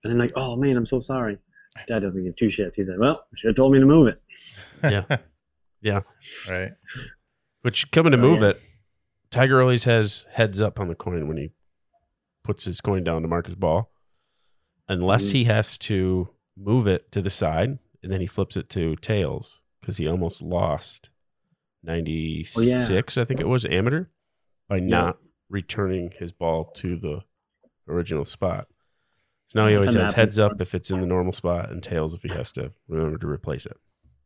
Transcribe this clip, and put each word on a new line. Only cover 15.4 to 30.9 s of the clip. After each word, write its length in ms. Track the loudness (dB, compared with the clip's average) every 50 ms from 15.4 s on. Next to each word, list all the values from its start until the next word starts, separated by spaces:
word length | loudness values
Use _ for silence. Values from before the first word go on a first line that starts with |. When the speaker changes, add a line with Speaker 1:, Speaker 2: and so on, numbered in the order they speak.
| 2
Speaker 2:
has 320 | 4 2 2 0 -2 -6 -10
to 500 | -6 -4 -2 0 0 0 0 -2 -2 -4 _ _ _ _ _
move 300 | -12 -4 0 0 2 2
it 260 | 2 0 0 _ _ -6
to 80 | -4 -4
the 60 | -4
side, 480 | -4 -2 -2 -2 0 0 0 -2 -2 -8 _ _ _ _ -8
and 80 | -6
then 80 | -4 -4
he 60 | -4 -4
flips 280 | -4 -4 -4 -4 -4
it 140 | -10 -10 _
to 260 | -6 -4 -2 -2 -4 -6
tails 640 | -4 -4 -2 -2 -2 -2 -4 -6 -10 -12 -16 _ _ _ _ _
'cause 160 | -12 -10 -8 -4
he 80 | -4 -2
almost 340 | -2 -2 -2 -4 -6 -8 -10
lost 680 | -6 -2 -2 0 0 -2 -4 -6 -12 -14 -14 _ _ _ _ _ _ _ _ _ _ _ _ _ _ _ _ _
ninety-six, 720 | -6 -4 -4 -4 -4 -4 -4 -4 -4 -6 -6 -8 -6 -2 2
Speaker 1:
Oh, 640 | 2 2 2 2 0 0 0 -2 -2 -2 -4 -4
yeah. 40 | -4
Speaker 2:
I 20 |
think 140 | -2 -4 -4
it 80 | -2 0
was, 180 | -2 -2 -2
amateur, 400 | 0 0 0 0 0 -2 -2 -6 -8 _ _ _ _ _ _ _ _ _ _ _ _
by 100 | -4 -4
Speaker 1:
Yeah. 100 | 0 0
Speaker 2:
not 300 | 2 2 2 0 -4 _ _ _ _ _ _ _
returning 600 | -8 -8 -8 _ -6 -4 -2 -2 -2 -4 -6 -8
his 200 | -10 -12 -14 -14
ball 340 | -10 _ -4 -2 -2 -2 -4 -6 -12
to 200 | -10 -6 -6 -6 -6
the 240 | -6 -8 -8 -8 -10 _ _ _ _ _ _ _ _ _ _ _ _ -6
original 380 | -4 -4 -4 -2 -4 -4 -4
spot. 420 | -6 -8 -4 -4 -4 -4 -4 -8 _ _ _ _ _ _ _ _ _ _ _ _ _ _ _ _ _
So 120 | 0 2
now 60 | 4 6
he 60 | 6
Speaker 1:
Yeah, 40 | 6
Speaker 2:
always 140 | 4 4 4
Speaker 1:
that 60 | 4
Speaker 2:
has 80 | 2 2
Speaker 1:
happens. 60 | 4
Speaker 2:
heads 240 | 4 4 4 4 4
up 220 | 2 2 2 -2
if 140 | -6 -4 -4
it's 160 | -6 -4 -2